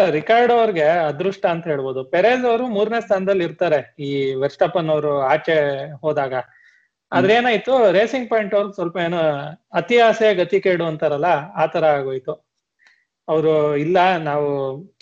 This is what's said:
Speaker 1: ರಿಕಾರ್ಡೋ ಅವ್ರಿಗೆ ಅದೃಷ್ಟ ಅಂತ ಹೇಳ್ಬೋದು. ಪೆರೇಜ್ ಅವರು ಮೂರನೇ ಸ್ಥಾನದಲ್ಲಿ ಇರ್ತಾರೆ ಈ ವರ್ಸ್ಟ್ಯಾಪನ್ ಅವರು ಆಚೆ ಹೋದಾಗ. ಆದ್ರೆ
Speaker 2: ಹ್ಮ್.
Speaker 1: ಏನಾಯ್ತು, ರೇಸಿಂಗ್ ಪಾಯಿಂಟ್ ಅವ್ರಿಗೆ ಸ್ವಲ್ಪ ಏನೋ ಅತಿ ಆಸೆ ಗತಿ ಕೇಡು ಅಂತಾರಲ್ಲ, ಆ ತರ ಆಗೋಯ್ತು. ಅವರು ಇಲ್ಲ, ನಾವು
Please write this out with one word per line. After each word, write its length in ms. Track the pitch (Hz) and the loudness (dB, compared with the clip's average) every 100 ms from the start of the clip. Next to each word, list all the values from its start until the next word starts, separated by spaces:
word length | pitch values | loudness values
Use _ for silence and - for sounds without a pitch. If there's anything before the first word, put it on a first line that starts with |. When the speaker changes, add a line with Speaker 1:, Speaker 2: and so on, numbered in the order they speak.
| 185 | 4
Speaker 1:
ರಿಕಾರ್ಡೋ 420 | 151 151 233 240 | 0 2 2 4
ಅವ್ರಿಗೆ 300 | 240 226 170 | 4 2 2
ಅದೃಷ್ಟ 640 | 151 170 151 143 185 190 190 | 2 2 0 -2 -4 -2 -2
ಅಂತ 220 | 170 170 | -2 -4
ಹೇಳ್ಬೋದು. 360 | 139 135 131 | -4 -4 -6
ಪೆರೇಜ್ 420 | 131 175 208 254 247 | -4 2 2 2 0
ಅವರು 220 | 233 254 | 0 -2
ಮೂರನೇ 340 | 202 214 233 | -2 -2 -2
ಸ್ಥಾನದಲ್ಲಿ 420 | 220 196 190 196 | -2 -2 0 0
ಇರ್ತಾರೆ 520 | 170 160 175 147 - - | -2 -2 0 0 -4 -10
ಈ 340 | 143 139 135 | -6 -4 -2
ವರ್ಸ್ಟ್ಯಾಪನ್ 560 | 131 143 - 170 180 160 | -2 -4 0 0 0 0
ಅವರು 300 | 151 147 143 | 0 0 0
ಆಚೆ 720 | 131 156 170 156 143 135 147 | 0 0 2 0 0 -2 -8
ಹೋದಾಗ. 420 | 143 156 147 135 127 - _ _ _ _ _ - | -6 -4 -2 -2 -6 -8 _ _ _ _ _ -4
ಆದ್ರೆ 220 | 175 196 | 0 2
Speaker 2:
ಹ್ಮ್. 80 | 233 | 2
Speaker 1:
ಏನಾಯ್ತು, 500 | 247 214 233 262 214 | 2 -2 0 2 4
ರೇಸಿಂಗ್ 380 | 175 226 254 226 | 4 2 -2 -2
ಪಾಯಿಂಟ್ 260 | 226 202 208 | -2 0 -2
ಅವ್ರಿಗೆ 180 | 208 | -2
ಸ್ವಲ್ಪ 240 | 196 170 180 | -6 -6 -4
ಏನೋ 200 | 170 175 156 139 147 160 _ | -2 0 -2 -2 -8 -16 _
ಅತಿ 240 | 175 170 240 | -6 0 4
ಆಸೆ 380 | 226 220 214 185 | 4 4 2 2
ಗತಿ 260 | 175 196 | 0 0
ಕೇಡು 240 | 190 175 165 | 0 0 -2
ಅಂತಾರಲ್ಲ, 400 | 156 156 143 170 151 147 - | -2 -2 0 0 0 -2 -2
ಆ 100 | 165 | -2
ತರ 200 | 170 156 | 0 2
ಆಗೋಯ್ತು. 640 | 143 135 131 - - _ _ _ _ _ _ _ _ - | 0 -2 -6 -8 -12 _ _ _ _ _ _ _ _ -4
ಅವರು 480 | 160 156 156 151 147 | 0 2 2 2 0
ಇಲ್ಲ, 420 | 156 180 185 180 | 2 2 2 2
ನಾವು 600 | 156 147 147 139 135 135 190 _ | -2 -2 -2 -2 -4 -8 -14 _